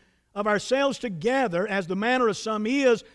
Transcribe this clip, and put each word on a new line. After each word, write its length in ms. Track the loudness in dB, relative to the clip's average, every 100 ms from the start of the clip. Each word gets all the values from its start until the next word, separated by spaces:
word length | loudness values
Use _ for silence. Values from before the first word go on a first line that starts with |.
| _ _ _
of 120 | -4 0
ourselves 520 | 0 0 0 2 0
together 720 | -6 -4 0 0 0 -2 -2
as 180 | -4 -2
the 80 |
manner 340 | -2 0 2 2
of 100 | 0
some 280 | -4 -4 -2
is, 380 | 2 4 2 -2